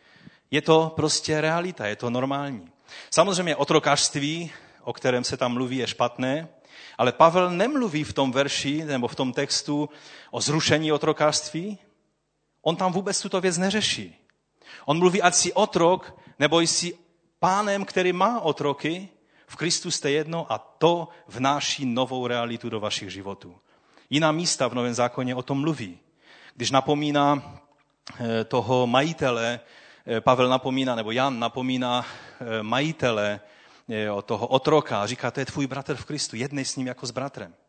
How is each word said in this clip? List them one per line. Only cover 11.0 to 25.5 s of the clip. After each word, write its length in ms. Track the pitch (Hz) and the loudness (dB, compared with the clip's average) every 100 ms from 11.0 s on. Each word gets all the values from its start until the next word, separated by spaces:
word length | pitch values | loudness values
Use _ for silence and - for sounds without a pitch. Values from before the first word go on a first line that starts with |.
| 156 147 151 147 - 165 202 202 _ _ _ _ _ _ _ _ | 2 2 2 0 -4 -6 -8 -10 _ _ _ _ _ _ _ _
On 140 | 156 165 | -2 0
tam 180 | 185 | 0
vůbec 280 | 175 202 180 | 0 -2 -4
tuto 200 | 196 190 | -2 0
věc 160 | 185 170 | 0 0
neřeší. 580 | 190 208 - - 92 - _ _ _ _ - - - | 0 0 0 -2 -8 -16 _ _ _ _ -20 -6 -2
On 140 | 160 | 4
mluví: 220 | 180 196 | 4 4
Ať 140 | 175 - | 2 2
si 180 | 175 | 2
otrok, 640 | 180 208 180 170 185 - - - - | 2 2 4 4 2 -2 -20 -18 0
nebo 200 | 147 170 | 2 4
jsi 380 | 165 - 175 170 _ _ _ _ 175 | 2 0 -4 -8 _ _ _ _ 0
Pánem, 400 | 196 208 202 190 | 2 0 -2 -2
který 280 | 185 180 | 0 0
má 260 | 180 202 240 | 2 0 0
otroky, 680 | 170 139 143 139 151 175 190 _ _ _ - | -2 0 -2 -2 -4 -6 -10 _ _ _ -18
v 80 | - | -6
Kristu 360 | 175 - 175 | -4 -2 -4
jste 200 | - 147 | -4 0
jedno 400 | 143 156 165 156 | 0 -2 -6 -4
a 60 | 110 | -6
to 500 | - - 160 170 160 - - | -8 2 4 4 -2 -14 -14
vnáší 580 | 110 135 143 - - 131 | -2 0 0 -2 -2 -2
novou 420 | 117 123 127 123 | 0 -2 -2 -2
realitu 420 | 120 117 117 117 | -2 -4 -6 -6
do 100 | 110 | -6
vašich 300 | 104 - 101 | -4 -6 -8
životů. 460 | 95 98 95 90 90 _ _ _ _ - | -12 -12 -12 -16 -20 _ _ _ _ -4
Jiná 220 | 139 160 | 2 2
místa 360 | 156 175 - 127 | 2 0 0 -2
v 60 | |
Novém 200 | 123 120 | 0 -2
zákoně 420 | 117 123 - 127 127 | 0 0 -2 -4 -4
o 80 | |
tom 180 | - | -4